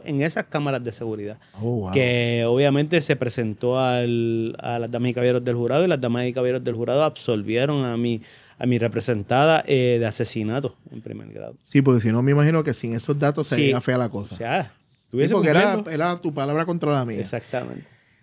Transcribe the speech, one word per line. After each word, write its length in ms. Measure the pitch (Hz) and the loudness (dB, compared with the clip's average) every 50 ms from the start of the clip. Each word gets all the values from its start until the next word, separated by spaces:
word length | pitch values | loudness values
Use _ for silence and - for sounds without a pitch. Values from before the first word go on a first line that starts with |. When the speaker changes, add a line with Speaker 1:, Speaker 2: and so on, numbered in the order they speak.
| - | -4
Speaker 1:
en 160 | - 143 139 | -4 -2 0
esas 240 | 147 165 - 220 - | 0 -2 -2 -4 -6
cámaras 380 | - - 151 147 139 135 123 123 | -4 -4 -4 -2 -2 -2 -4 -4
de 80 | 117 | -6
seguridad. 480 | 107 - 117 113 107 107 101 101 110 - _ _ - 98 | -8 -6 -6 -6 -6 -6 -8 -10 -10 -14 _ _ -10 -6
Speaker 2:
Oh, 20 | 110 120 120 113 98 | -4 -2 -2 -2 -2
wow. 40 | 90 | 0
Speaker 1:
Que 520 | 95 135 127 123 123 120 120 120 120 117 117 | 2 2 4 4 2 2 2 2 0 0 2
obviamente 540 | 117 120 131 143 143 139 143 151 151 175 170 | 2 4 4 4 4 4 2 2 2 2 2
se 140 | 147 - 143 | 2 2 0
presentó 640 | - 120 120 - 127 117 110 101 - - 123 127 131 | 0 -2 -4 -2 -2 -4 -4 -4 -2 -2 0 0 2
al, 760 | 131 127 123 123 120 120 120 117 117 117 113 113 113 117 - - | 2 2 2 0 0 0 0 0 0 0 0 -2 -2 -4 -6 -8
a 180 | - 120 120 | -6 -6 -4
las 140 | 117 117 117 | -4 -4 -4
damas 180 | 123 120 123 123 | -4 -2 -2 -2
y 40 | 117 | 0
caballeros 280 | 123 123 123 123 123 123 | 2 2 2 2 2 0
del 120 | 123 120 | 0 0
jurado, 280 | 120 120 117 131 160 185 | 0 0 2 2 2 2
y 40 | |
las 120 | 180 160 131 | 2 2 0
damas 280 | 127 120 117 123 123 | 0 -2 -2 -2 -2
y 60 | 127 120 | -2 -2
caballeros 300 | 131 123 123 127 127 127 | 0 0 0 0 -2 -2
del 120 | 123 113 | -4 -4
jurado 280 | 113 120 123 127 143 156 | -2 -2 0 2 2 2
absolvieron 840 | 147 - - - - 117 107 101 104 113 120 135 147 147 139 131 | 0 -2 -4 -2 -2 -2 -2 -2 -2 0 0 0 0 0 0 -2
a 120 | 120 117 | -2 -2
mi, 240 | 117 120 120 117 110 - - - - - - _ - | -2 -2 -2 -2 -4 -6 -12 -20 -20 -20 -20 _ -4
a 80 | - | 0
mi 100 | 127 123 | 0 2
representada, 840 | 113 117 117 107 117 104 127 120 104 98 - 120 131 147 160 160 - - | 2 0 0 -2 -2 -2 -2 -2 -2 0 0 2 4 6 6 4 4 2
eh, 320 | - 143 131 123 123 120 117 | 2 2 2 4 2 2 2
de 60 | 117 | 0
asesinato 680 | 110 - - 117 - - 113 107 107 117 143 143 117 - _ - - | 0 -2 -2 -4 -4 -4 -4 -4 -4 -4 -4 -4 -6 -8 _ -20 -18
en 100 | 131 113 | -16 -14
primer 300 | 113 113 107 107 107 107 104 | -14 -12 -14 -14 -14 -14 -14
grado. 220 | 104 53 57 139 - _ | -14 -14 -14 -16 -18 _
Speaker 2:
Sí, 180 | - - 143 | 0 2 4
porque 200 | 135 139 123 117 | 6 6 6 4
si 100 | 104 110 | 4 2
no, 100 | 110 120 | 2 2
me 100 | 127 139 | 4 4
imagino 320 | 143 147 147 156 165 160 147 | 4 4 4 4 4 2 0
que 120 | 147 117 | -2 -4
sin 180 | - - 117 117 | -4 -6 -6 -6
esos 240 | 117 - - 143 | -4 -2 -4 -2
datos 300 | 143 143 143 147 156 147 | 0 0 0 0 -2 -2
se 80 | - 127 | -2 0
Speaker 1:
Sí. 60 | 117 143 | 2 2
Speaker 2:
veía 180 | 139 135 123 | 2 2 0
fea 160 | - 127 127 | 0 0 0
la 120 | 127 123 110 | 0 0 -2
cosa. 260 | - 101 101 - 92 | -4 -8 -10 -10 -10
Speaker 1:
O 20 | |
sea, 260 | 107 113 117 156 190 139 | -8 -6 -4 -4 -4 -4
Speaker 2:
Sí, 60 | - - _ _ _ _ _ _ | -6 -12 _ _ _ _ _ _
Speaker 1:
estuviese 280 | _ - 127 147 175 240 | _ -2 0 2 2 2
Speaker 2:
porque 160 | 233 180 156 | 2 4 4
era, 240 | 151 175 208 - - | 4 4 4 4 2
Speaker 1:
cumpliendo. 300 | 214 208 160 160 151 165 | -2 -4 -4 -4 -2 -2
Speaker 2:
era 120 | 175 175 175 | -2 -2 -4
tu 100 | - 165 147 | -4 -6 -4
palabra 320 | 143 135 143 147 160 165 | -4 -2 -2 -2 -2 -2
contra 240 | 180 170 165 165 151 | -2 -2 -2 0 0
la 120 | 147 135 123 | 0 0 -2
mía. 160 | 117 110 101 | -2 -4 -6
Speaker 1:
Exactamente. 640 | 98 98 - 117 - - - 123 123 - 123 139 143 - _ _ _ _ _ _ | -6 -6 -8 -8 -8 -6 -6 -6 -6 -8 -10 -14 -16 -18 _ _ _ _ _ _